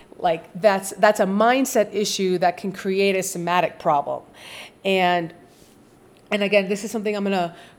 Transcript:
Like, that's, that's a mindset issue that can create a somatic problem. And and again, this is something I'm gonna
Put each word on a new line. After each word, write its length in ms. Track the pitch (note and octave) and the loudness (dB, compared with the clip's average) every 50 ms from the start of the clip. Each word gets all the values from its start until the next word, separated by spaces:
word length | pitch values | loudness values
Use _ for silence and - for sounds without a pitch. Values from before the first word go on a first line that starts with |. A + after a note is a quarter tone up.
| - - - - | -20 -20 -12 -2
Like, 420 | - F3 E3 E3 - - - F3 | 0 0 0 -2 -6 -14 -10 0
that's, 300 | F#3+ G#3 G3 F#3+ G3 - | 2 2 2 2 -2 -6
that's 280 | - - G#3+ G#3 G#3+ - | -2 2 4 4 4 4
a 60 | G3+ | 2
mindset 720 | F#3+ G3 G#3 A3 A#3+ B3+ C4+ C4 - - A3+ G#3 G#3 F#3+ | 2 2 2 4 4 4 2 2 2 2 0 0 0 0
issue 420 | G3+ G#3 G3 - - F#3+ F#3 F3+ | -4 -2 -2 -2 -2 0 0 0
that 200 | E3+ F#3 F3 F3 | 2 2 0 0
can 140 | - - F#3+ | -2 -8 -8
create 440 | F#3 - - G3 F#3+ G3 G3 G3 F#3+ | -8 -6 -4 -2 0 2 2 2 2
a 80 | F#3+ F#3 | 0 -2
somatic 560 | F#3 - F3+ E3+ E3+ F3 F3+ E3 - - - | -4 -6 -6 -4 0 2 2 0 0 -4 -2
problem. 420 | - E3+ D3 C#3+ - C3 C3+ - - - - - - - - - - - - _ - | 0 2 2 2 0 -2 -8 -8 -10 -16 -20 -20 -20 -20 -18 -18 -20 -20 -18 _ -2
And 480 | G3 F#3+ F#3 F3+ F3+ F3+ F3 E3+ D#3+ - - - - - - - - - - - - _ - - - - - - - | 0 2 2 2 2 2 0 -2 -4 -10 -18 -20 -20 -20 -20 -20 -20 -20 -20 -20 -20 _ -20 -20 -20 -20 -20 -8 -4
and 120 | G#3+ G#3 G3+ | -2 -2 0
again, 260 | F#3+ G#3 G3+ F#3+ F3+ | 2 2 2 2 2
this 160 | G#3 G3 A#3 | -4 -6 -6
is 60 | G#3+ | -6
something 220 | - A3+ G3 G#3+ G#3 | -6 -4 -4 -4 -4
I'm 120 | G3+ G3+ | -2 -2
gonna 300 | G3 G3 F#3 F3 E3 E3 - - - - | -2 -2 -2 -2 -4 -8 -14 -20 -20 -20